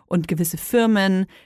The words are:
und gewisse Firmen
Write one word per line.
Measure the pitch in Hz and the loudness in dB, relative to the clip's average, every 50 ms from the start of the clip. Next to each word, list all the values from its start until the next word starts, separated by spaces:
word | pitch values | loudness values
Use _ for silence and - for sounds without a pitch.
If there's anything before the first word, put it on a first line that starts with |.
| _ | _
und | - - 175 170 | -4 -2 -2 -2
gewisse | - 175 156 170 165 - | -2 -2 -2 -4 -4 -6
Firmen | 156 - - - 240 233 226 220 202 190 196 190 185 190 - - - - | -10 -6 0 0 2 4 4 2 2 2 2 2 0 -2 -4 -8 -16 -20